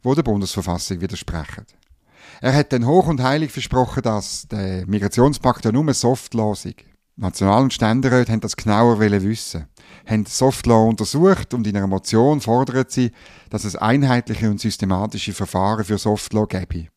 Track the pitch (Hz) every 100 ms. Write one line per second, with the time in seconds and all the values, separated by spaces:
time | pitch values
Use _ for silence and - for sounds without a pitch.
0 | 123 143 120 104 95 - 90 87 - 92
1 | 90 90 - 82 76 - - _ _ _
2 | _ _ - - 127 135 143 127 117 170
3 | 165 143 127 147 156 - - 127 123 -
4 | 117 107 - - - 107 98 92 90 104
5 | 98 - 135 143 127 - 113 120 151 127
6 | 120 127 - 117 107 98 - - _ _
7 | _ - 95 - 98 107 135 - 110 120
8 | 131 127 113 113 107 - 107 104 120 110
9 | 107 101 95 110 - 90 76 _ - -
10 | - 110 101 - 131 - 120 113 110 110
11 | 107 139 185 180 - 123 107 101 98 95
12 | - 113 131 151 110 120 131 127 131 -
13 | 120 - - - - 107 101 - 110 135
14 | 139 123 - 110 110 101 110 - 98 92
15 | 107 107 - 95 98 92 98 110 107 104
16 | 107 104 - 107 107 92 85 82 82